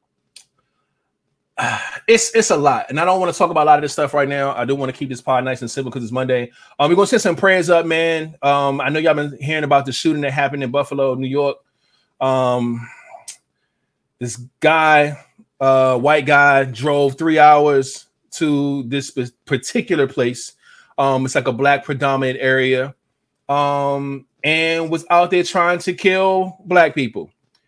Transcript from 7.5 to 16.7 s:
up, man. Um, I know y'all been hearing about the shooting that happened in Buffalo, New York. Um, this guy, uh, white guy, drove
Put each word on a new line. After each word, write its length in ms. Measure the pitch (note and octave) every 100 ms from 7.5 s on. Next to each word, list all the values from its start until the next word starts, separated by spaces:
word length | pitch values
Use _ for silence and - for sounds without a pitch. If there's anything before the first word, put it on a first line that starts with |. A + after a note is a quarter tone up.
| F#3 E3
up, 160 | E3+ E3
man. 500 | E3 E3 E3 D#3+ D#3
Um, 380 | C#3 C#3+ C#3 C#3
I 100 | C3
know 100 | D#3
y'all 140 | D#3+ D3
been 220 | D3 C3+
hearing 220 | C#3 D#3
about 220 | D3+ C#3 C3
the 60 |
shooting 300 | B2 D#3+ D3+
that 100 | C#3+
happened 320 | C#3 C#3 C#3+
in 80 | B2+
Buffalo, 440 | C#3 C#3 C#3 C3+ B2+
New 120 | C3
York. 300 | C#3 C#3+ - _ _ _ _ _ -
Um, 680 | C3 C3 B2+ B2 A#2+ A#2+ A#2 - - - - - _ _ _ _ _ _ _ -
this 180 | A#2+ A#2+ B2 _
guy, 580 | D3+ D#3+ D#3 D3+ D3 C#3+ _ _ _ -
uh, 380 | C3+ C3+ C3 B2+
white 280 | C3+ D3+ C#3
guy, 380 | C#3+ C#3+ C#3
drove 520 | C3